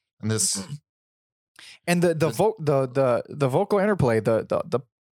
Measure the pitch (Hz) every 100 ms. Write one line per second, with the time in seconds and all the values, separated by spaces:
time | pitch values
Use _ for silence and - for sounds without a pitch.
0 | _ _ 107 110 - 101 95 147 _ _
1 | _ _ _ _ _ - - - - 175
2 | 175 160 160 117 214 214 151 139 131 135
3 | 131 113 - 151 139 143 202 208 202 196
4 | 127 113 110 110 110 - - 120 - _
5 | _